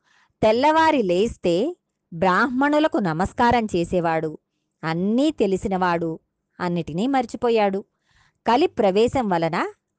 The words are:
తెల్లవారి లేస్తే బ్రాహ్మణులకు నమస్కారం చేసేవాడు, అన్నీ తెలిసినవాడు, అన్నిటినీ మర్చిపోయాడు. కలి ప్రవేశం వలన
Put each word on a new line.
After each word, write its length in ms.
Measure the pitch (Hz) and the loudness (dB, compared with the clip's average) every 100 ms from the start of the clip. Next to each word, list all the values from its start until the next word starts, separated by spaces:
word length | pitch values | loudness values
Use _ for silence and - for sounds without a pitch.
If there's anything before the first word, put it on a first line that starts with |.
| _ _ _ _ | _ _ _ _
తెల్లవారి 600 | 220 233 285 311 320 302 | 0 2 2 4 2 2
లేస్తే 760 | 196 175 226 - 185 170 277 359 _ _ _ | 0 0 -2 -2 -2 0 -2 -6 _ _ _
బ్రాహ్మణులకు 840 | 165 185 180 247 254 285 302 311 330 | -2 0 2 0 0 0 2 0 0
నమస్కారం 680 | 190 156 196 - 240 240 | -2 -2 -4 0 2 2
చేసేవాడు, 720 | 220 180 170 185 165 160 160 151 _ _ _ _ | 0 -2 -2 -2 0 -2 -4 -8 _ _ _ _
అన్నీ 460 | 156 165 190 233 302 | -6 -4 0 0 0
తెలిసినవాడు, 880 | 302 202 185 208 185 180 170 165 160 _ _ _ - | 0 -2 -2 -2 -2 0 -2 -4 -8 _ _ _ -8
అన్నిటినీ 460 | 180 175 156 156 240 | -4 -4 -4 -4 -2
మర్చిపోయాడు. 800 | 269 247 247 247 226 202 196 - _ _ _ _ _ - | -2 -2 -4 0 2 0 -2 -8 _ _ _ _ _ 0
కలి 200 | 240 349 | 2 2
ప్రవేశం 640 | - 196 185 240 277 220 | 0 0 2 2 0 -2
వలన 440 | 175 165 175 359 415 _ | 0 -2 -2 -6 -10 _